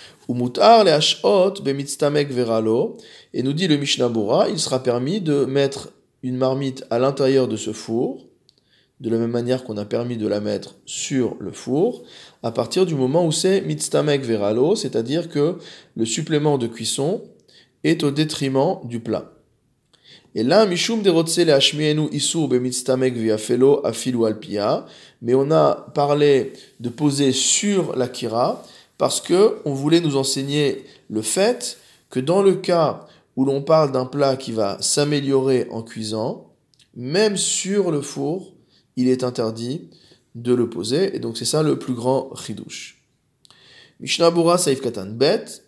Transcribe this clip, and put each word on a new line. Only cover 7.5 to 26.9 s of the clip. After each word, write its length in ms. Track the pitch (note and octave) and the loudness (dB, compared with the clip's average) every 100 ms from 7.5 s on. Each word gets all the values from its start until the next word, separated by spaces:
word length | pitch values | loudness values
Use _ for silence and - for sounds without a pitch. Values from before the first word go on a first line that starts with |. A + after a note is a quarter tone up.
| G#2+ | -2
ce 160 | - | -6
four, 540 | - - A2+ F3+ C4+ - _ _ _ _ _ _ - | -8 -4 -2 -2 -6 -16 _ _ _ _ _ _ -10
de 80 | A2 | -4
la 80 | A2+ | -2
même 140 | A#2 | 0
manière 340 | A#2+ A#2+ B2+ | -2 -2 -2
qu'on 140 | B2+ G#2 | -4 -8
a 80 | G#2 | -4
permis 320 | A2+ A#2+ A#2 | -4 -4 -4
de 80 | G#2 | -2
la 140 | G#2 | -2
mettre 340 | G#2 G2+ - - | -2 -6 -8 -18
sur 500 | - - - C3+ A2 - | -14 -10 -2 0 0 -4
le 120 | F#2 | -12
four, 500 | - A#2+ C#3 A3+ - - - - _ | -10 -4 0 0 -2 -14 -20 -20 _
à 100 | A#2+ | -4
partir 320 | A#2 A#2 F3 | -4 -2 0
du 100 | F#3 | 0
moment 320 | C#3+ B2+ D#3+ E3+ | 2 2 2 2
où 60 | |
c'est 300 | D3+ F#3 G3 | 0 0 0
mitztamek 580 | D#3 D3+ - D3 D3 C#3+ | -2 -6 -2 0 2 0
veralo, 560 | B2 G#2+ G2+ A2+ D3 A3 | 0 0 0 2 2 2
c'est-à-dire 540 | C#3+ A2+ A#2 D#3+ E3 | -2 -4 -2 -4 -2
que 260 | C#3+ D3+ E3+ - - - - | 0 0 -2 -12 -20 -12 -4
le 80 | |
supplément 540 | A2+ - D#3 D#3 D3+ C#3 | -4 -2 -2 0 2 0
de 80 | A#2 | -2
cuisson 560 | - A2+ - C#3+ D#3+ - - _ - _ _ | -6 -6 -2 -2 -4 -8 -20 _ -20 _ _
est 220 | D3+ D#3+ | -2 0
au 60 | D3 | 0
détriment 720 | C#3 D#3 - C#3 C3+ D#3+ F#3+ | 0 -2 -2 -2 2 0 -2
du 160 | A#2+ A#2 | -8 -8
plat. 320 | A2+ G2 - - _ _ _ _ _ _ - - _ | -4 -6 -6 -20 _ _ _ _ _ _ -20 -20 _
Et 80 | - | -4
là, 240 | A#2+ G3 G#3 | 2 4 4
mishum 340 | F3 - A3+ | 0 -2 0
derotze 380 | G3+ E3 E3 F3+ | 2 2 2 2
lehashmienu 720 | E3 C#3 - D3 D3+ D3+ D3+ | 4 4 2 0 0 0 0
isur 340 | D3 - E3+ C#3 | -2 -2 -2 2
bemitztamek 680 | B2+ B2+ B2 - B2+ C3 | 2 0 -2 -2 2 0
viafelo 640 | A#2+ A2 G#2+ A#2+ A#2+ C3+ C#3+ - | 0 0 0 0 4 6 4 0
afilu 400 | A2+ C3 A#2+ A2 | -4 -2 0 0
alpia, 580 | G#2+ - G2+ G#2 E3 - - - _ | -2 -6 -2 0 -2 -6 -20 -20 _
mais 100 | A2+ | 0
on 160 | C3 C#3+ | 2 4
a 360 | D#3+ D3 - - | 4 4 2 -4
parlé 580 | D3+ C#3+ D3 D3 C3+ G#2 - - - | -2 2 4 4 4 2 -8 -20 -12
de 100 | A#2 | -10